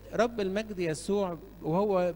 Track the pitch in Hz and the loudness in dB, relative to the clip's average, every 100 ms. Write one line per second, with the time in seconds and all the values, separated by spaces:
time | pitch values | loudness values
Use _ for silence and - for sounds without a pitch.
0 | - 175 233 233 190 202 214 185 170 151 | -4 2 2 2 0 -2 -4 -2 -2 -2
1 | - 202 185 165 - - 156 175 214 185 | 0 0 0 -4 -12 -8 0 2 4 2
2 | 180 | 2